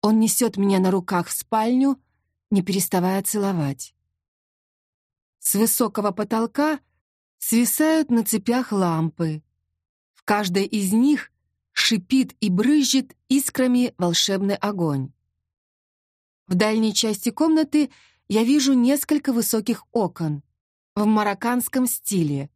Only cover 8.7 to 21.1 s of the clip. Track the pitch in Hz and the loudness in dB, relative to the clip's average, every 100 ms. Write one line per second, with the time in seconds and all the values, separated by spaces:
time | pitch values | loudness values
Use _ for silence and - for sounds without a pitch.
8.7 | 208 180 165 160 - 165 156 _ _ _ | 0 0 0 -2 -2 -6 -6 _ _ _
9.7 | _ _ _ _ _ - 208 202 180 202 | _ _ _ _ _ -2 -2 0 -2 -2
10.7 | 214 196 220 262 302 - _ _ _ _ | -2 0 2 2 2 -4 _ _ _ _
11.7 | - - 226 180 262 262 - 214 180 226 | -4 0 -2 0 0 0 -2 -2 0 2
12.7 | 302 269 262 262 - _ 269 - - 254 | 2 2 0 -2 -12 _ -2 0 -2 0
13.7 | 247 247 - 175 170 - 190 196 202 202 | 2 0 -2 -2 0 0 0 -2 -2 -2
14.7 | 202 165 139 131 _ _ _ _ _ _ | -2 -2 -2 -6 _ _ _ _ _ _
15.7 | _ _ _ _ _ _ _ _ 180 214 | _ _ _ _ _ _ _ _ 0 2
16.7 | 220 220 - 226 202 - - 320 320 311 | 2 0 0 -2 -2 -4 0 2 2 2
17.7 | 302 285 - _ _ _ 202 233 294 269 | 0 0 -4 _ _ _ 0 4 2 4
18.7 | 262 240 285 - 302 - 240 220 220 214 | 2 4 2 0 -2 0 -2 0 -2 -2
19.7 | 233 - 233 190 - 160 147 - _ _ | -6 -4 -2 -2 -2 -4 -4 -10 _ _
20.7 | _ _ - 214 | _ _ -2 2